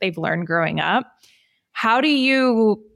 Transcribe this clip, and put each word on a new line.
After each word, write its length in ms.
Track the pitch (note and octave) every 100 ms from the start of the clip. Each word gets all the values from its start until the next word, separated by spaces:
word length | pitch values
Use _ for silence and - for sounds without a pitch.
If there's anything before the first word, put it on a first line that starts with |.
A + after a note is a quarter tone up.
they've 160 | F#3+ E3
learned 280 | D#3+ E3 E3
growing 340 | E3 D#3 D#3
up. 280 | D#3 A3+ - _ _ _ _ _ _
How 300 | - A3+ A#3+
do 80 | D4+
you 760 | C#4+ C4 C4+ B3+ A3+ A3 G#3 -